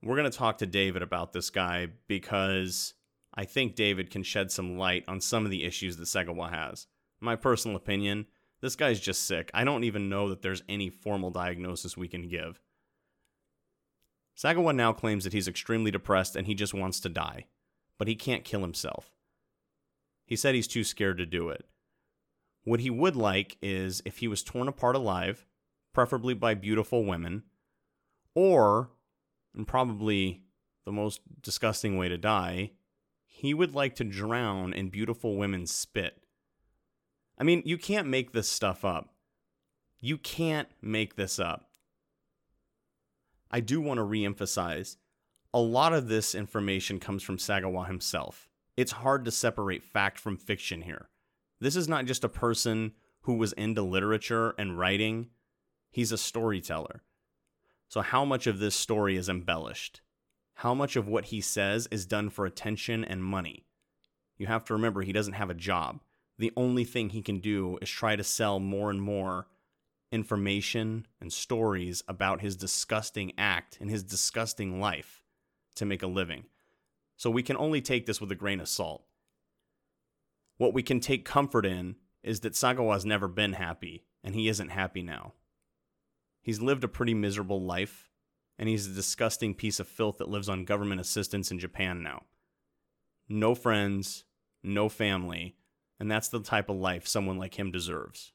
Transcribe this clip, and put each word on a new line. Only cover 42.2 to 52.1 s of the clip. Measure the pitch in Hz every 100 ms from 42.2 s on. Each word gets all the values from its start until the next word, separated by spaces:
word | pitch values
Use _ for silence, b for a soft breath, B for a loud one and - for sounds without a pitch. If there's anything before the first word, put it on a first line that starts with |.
| _ _ _ _ _ _ _ _ _ _ _ _ _
I | 123
do | 110 147
want | 147 127
to |
reemphasize, | 104 110 101 101 98 - 87 78 95 - _ _ _ _ _
a | 123
lot | 117 120 156
of | 165 123
this | 110 107
information | 95 104 110 101 95 92 98
comes | - 98
from | - 92
Sagawa | - 101 95 92 90
himself. | 92 - 87 69 - - _ _ -
It's | 123
hard | 107 127 139 120
to |
separate | 113 120 110 101 92
fact | - 107 98 -
from | - 95
fiction | - 101 - 85
here. | 85 82 - _ _ _ _ _
This | 127 165
is | 160
not | 156
just | 127